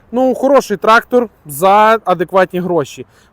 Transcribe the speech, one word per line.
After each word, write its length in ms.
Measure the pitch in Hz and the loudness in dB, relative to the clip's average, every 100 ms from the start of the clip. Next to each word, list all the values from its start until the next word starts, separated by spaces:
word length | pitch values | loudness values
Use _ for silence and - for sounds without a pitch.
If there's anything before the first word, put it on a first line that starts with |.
| _ | _
Ну, 220 | 233 262 | -2 -2
хороший 420 | 247 262 277 - 202 | 0 2 2 0 -4
трактор 520 | 214 233 - 247 233 - 151 | 2 0 2 -2 -2 -8 -16
за 520 | 139 190 208 214 226 | -2 2 4 4 2
адекватні 560 | 185 175 170 190 185 180 | -2 -4 0 0 0 -2
гроші. 460 | 180 175 139 - - _ _ | -4 -4 -4 -10 -20 _ _